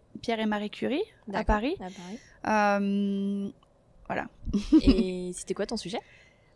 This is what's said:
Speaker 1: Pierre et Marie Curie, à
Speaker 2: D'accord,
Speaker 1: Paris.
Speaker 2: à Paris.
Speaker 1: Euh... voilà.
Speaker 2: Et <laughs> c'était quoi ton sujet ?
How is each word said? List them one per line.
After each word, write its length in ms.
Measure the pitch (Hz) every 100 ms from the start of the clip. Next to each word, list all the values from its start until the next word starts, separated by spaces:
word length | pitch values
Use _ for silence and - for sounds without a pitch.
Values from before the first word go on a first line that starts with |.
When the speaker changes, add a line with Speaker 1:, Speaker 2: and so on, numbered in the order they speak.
| _ -
Speaker 1:
Pierre 180 | - 226
et 60 | 220
Marie 240 | 208 208
Curie, 320 | - 220 294 440 - -
à 20 |
Speaker 2:
D'accord, 140 | 196 220 214
Speaker 1:
Paris. 200 | 262 392
Speaker 2:
à 100 | 185
Paris. 300 | 196 180 226 - - - 214 208 202
Speaker 1:
Euh... 680 | 202 202 202 196 196 202 196 - _ _ _ - -
voilà. 220 | - - - - 202 208 302
Speaker 2:
Et 480 | 277 185 185 180 180
<laughs> 40 | 180
c'était 200 | - 190
quoi 100 | 214
ton 120 | 226
sujet ? 220 | 175 - - - - _ _